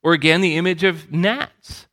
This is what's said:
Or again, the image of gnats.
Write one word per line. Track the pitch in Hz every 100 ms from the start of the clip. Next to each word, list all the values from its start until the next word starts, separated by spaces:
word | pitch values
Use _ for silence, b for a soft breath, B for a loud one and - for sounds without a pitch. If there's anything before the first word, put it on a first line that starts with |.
Or | 156
again, | 165 156 165
the | 190 156
image | 180 170
of | 190 165 156
gnats. | 156 190 254 - _ - - -